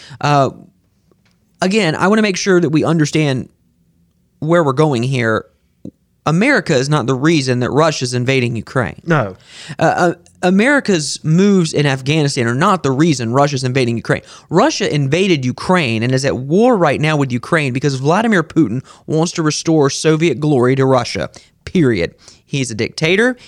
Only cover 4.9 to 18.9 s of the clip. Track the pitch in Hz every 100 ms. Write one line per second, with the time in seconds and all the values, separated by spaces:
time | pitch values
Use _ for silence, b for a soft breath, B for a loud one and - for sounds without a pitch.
4.9 | 120 127 131 113 110 - _ _ _ -
5.9 | - _ _ 139 165 262 247 165 135 139
6.9 | 151 117 131 156 165 131 123 110 123 160
7.9 | - 123 123 123 135 120 117 - 139 98
8.9 | - 165 156 101 92 B B B 147 156
9.9 | - 175 160 _ _ 180 190 247 285 -
10.9 | 175 143 - 151 165 202 190 160 - 143
11.9 | 135 131 160 143 143 117 127 196 185 135
12.9 | 131 170 127 113 131 143 135 127 135 117
13.9 | 117 - 135 B B B 160 294 - 185
14.9 | 147 135 165 196 151 127 - - 180 135
15.9 | 113 123 131 135 98 135 180 247 214 156
16.9 | 107 156 151 131 120 - 165 139 127 147
17.9 | 131 143 185 226 190 156 165 120 127 B